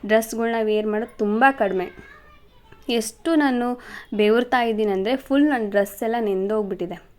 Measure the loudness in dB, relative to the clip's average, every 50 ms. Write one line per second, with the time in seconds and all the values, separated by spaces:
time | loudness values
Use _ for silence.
0 | 0 2 2 2 2 0 -4 -4 -2 -2 -2 0 0 0 0 0 0 -2 -2 -4
1 | -4 -6 -4 -4 -2 0 2 4 4 2 4 2 -2 -2 0 -4 -6 -6 -12 -20
2 | -20 -20 -20 -20 -20 -20 -20 -20 -20 _ _ -20 _ _ -20 -14 -6 -2 -2 -2
3 | -2 -4 -12 _ -2 0 2 2 2 2 2 0 -2 -2 -4 -6 -10 -18 -18 -18
4 | -12 _ 0 2 4 4 4 4 2 2 0 0 0 0 0 0 0 0 0 0
5 | 0 -2 -2 -4 -2 0 2 4 4 4 2 0 -2 0 0 0 0 0 -4 -6
6 | -4 -2 -2 0 0 0 0 -2 -2 -2 -2 -2 -2 -4 -6 -6 -6 -8 -8 -14
7 | -16 _ _